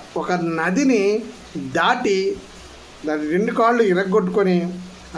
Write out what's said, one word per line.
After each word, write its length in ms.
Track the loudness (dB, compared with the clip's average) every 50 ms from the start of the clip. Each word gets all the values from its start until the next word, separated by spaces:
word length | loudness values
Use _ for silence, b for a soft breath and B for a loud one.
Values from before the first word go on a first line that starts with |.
| -10 -8 -6
ఒక 160 | -6 -2 -2 -2
నదిని 920 | -2 -2 -2 -2 -2 0 0 2 2 2 4 4 4 4 2 0 0 -2 -6 -14 -16 -16 -14 -10
దాటి, 800 | -10 -8 -4 0 2 2 2 2 2 2 0 2 2 0 -2 -4 -6 -10 -18 -20 -20 -20 -20 -20 -20 -20 -20 -16 -10 -6
దాని 220 | -4 -4 -2 -2 -2
రెండు 240 | 0 0 0 0 2
కాళ్ళు 300 | 2 2 4 4 4 4
ఇరగ్గొట్టుకొని, 920 | 4 4 2 2 2 2 2 2 2 2 2 2 4 2 2 0 -2 -6 -8 -12 -16 -18 -20 -18 -12 -6